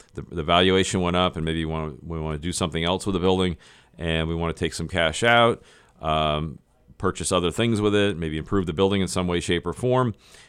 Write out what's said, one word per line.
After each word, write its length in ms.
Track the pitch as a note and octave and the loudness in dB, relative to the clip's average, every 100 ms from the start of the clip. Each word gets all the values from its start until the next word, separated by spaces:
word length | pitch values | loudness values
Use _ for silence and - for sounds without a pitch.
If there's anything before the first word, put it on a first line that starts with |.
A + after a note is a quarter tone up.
| _ | _
The, 80 | - | -16
the 220 | - E2+ | -10 -6
valuation 580 | D2+ F2 F#2 F#2+ F#2 G2 | 2 4 6 4 2 0
went 160 | F2 F2 | 0 2
up, 180 | F2+ E2+ | 0 -2
and 80 | |
maybe 160 | D#2+ D#2+ | -4 -2
you 100 | D#2+ | -4
wanna, 260 | D#2+ D#2 C2 | -4 -8 -10
we 180 | E2 E2 | -10 -8
wanna 180 | D#2 D2+ | -6 -6
do 160 | E2+ | -6
something 300 | - F2+ E2 | -2 -2 -2
else 220 | E2+ F#2 G#2 | -2 -2 -2
with 80 | |
the 60 | F#2 | 0
building, 380 | F#2 F#2 F2+ E2 - - _ - | 2 2 0 -4 -12 -20 _ -8
and 300 | E2+ D#2+ D#2+ | -4 -2 -2
we 80 | E2 | -2
wanna 180 | E2+ | -4
take 200 | - E2 | -2 -4
some 140 | - D#2+ | -4 -6
cash 360 | F2+ D#2+ D#2+ | 0 0 2
out, 400 | A#2 A#2+ A#2+ - - - _ - | 4 6 6 2 -6 -20 _ -8
um, 580 | D#2 D#2 D#2 D2+ D#2+ - _ _ - - | -2 0 0 -2 -4 -10 _ _ -20 -6
purchase 340 | F#2+ - E2+ | -4 -4 0
other 200 | F2+ F2 | 0 0
things 280 | D#2+ A#2 G#2 | 0 0 2
with 160 | G#2 G#2 | 2 2
it, 220 | G2+ E2 | 2 0
maybe 200 | D#2+ D#2 | -4 -6
improve 280 | D2+ G2 F2 | -2 -2 0
the 80 | |
building 280 | E2 G2 G2 | 2 2 2
in 60 | F2+ | 0
some 200 | F#2 F2+ | -2 0
way, 120 | F2 | 0
shape, 260 | F2 E2+ F2 | 0 -2 -2
or 80 | |
form. 400 | E2 B2 B2+ B2 - _ - | -4 0 2 0 -2 _ -20